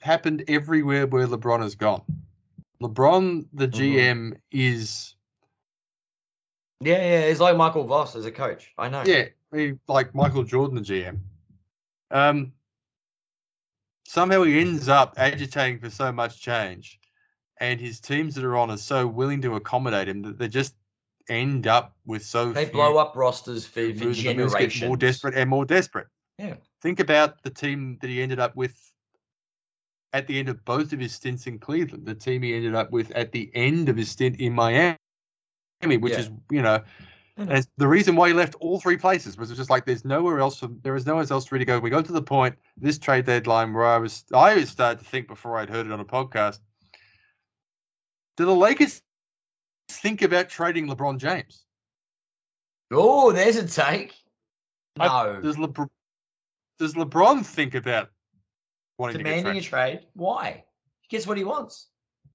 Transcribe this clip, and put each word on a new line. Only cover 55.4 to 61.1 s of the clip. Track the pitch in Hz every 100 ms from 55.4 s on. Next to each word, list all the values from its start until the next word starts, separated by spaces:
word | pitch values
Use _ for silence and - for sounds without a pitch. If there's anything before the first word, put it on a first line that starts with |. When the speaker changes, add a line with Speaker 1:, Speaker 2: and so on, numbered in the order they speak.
Speaker 1:
Does | 151 151
LeBron, | 156 135 143 _ _ _ _ _ _ _ _ -
does | 156
LeBron | 160 156 160 208 277 202
think | - 139
about | 127 123 117 98 _ _ _ _ _ _ _ _ -
wanting | 123 113
Speaker 2:
Demanding | 151 165 196
Speaker 1:
to |
get | 196
Speaker 2:
a | 170
trade? | 131 131 170 -
Why? | 196 180 233 117 - _ _ _ _
He |
gets | _